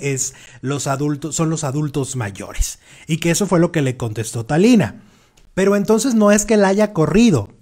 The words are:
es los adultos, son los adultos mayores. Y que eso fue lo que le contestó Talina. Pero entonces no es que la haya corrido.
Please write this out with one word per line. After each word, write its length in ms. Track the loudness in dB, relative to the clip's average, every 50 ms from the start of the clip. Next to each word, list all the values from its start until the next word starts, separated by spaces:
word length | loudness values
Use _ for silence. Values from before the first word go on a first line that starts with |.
| -4 -4
es 220 | -4 -4 -6 -8 -10 -14 -20 -20 -16 -10
los 260 | -8 -6 -6 -4 -4
adultos, 500 | -4 -4 -2 -2 -4 -4 -6 -8 -6 -4
son 140 | -2 -2 -2
los 120 | -2 -4
adultos 540 | -4 -4 -4 -4 -4 -4 -4 -4 -6 -6 -6
mayores. 640 | -8 -8 -8 -10 -12 -14 -8 -6 -6 -6 -6 -8 -14 _ -20 -20 -16 -8
Y 120 | -6 -6 -2
que 120 | 0 0
eso 160 | 0 0 0
fue 140 | 2 2 2
lo 100 | 2 2
que 120 | 0 0
le 140 | -2 -2 -2
contestó 480 | -4 -6 -6 -6 -6 -8 -8 -8 -8 -6
Talina. 580 | -2 2 4 4 6 6 4 2 0 -4 -12 -20 _ _ _ _ _ _ _ _ _ _
Pero 220 | 0 2 2 2
entonces 380 | 2 2 2 0 2 2 0 2
no 180 | 4 4 6
es 140 | 4 4 2
que 100 | 2 2
la 120 | 2 2 2
haya 240 | 2 2 0 0
corrido. 580 | 0 0 0 2 4 4 6 6 4 2 0 -4 -12 _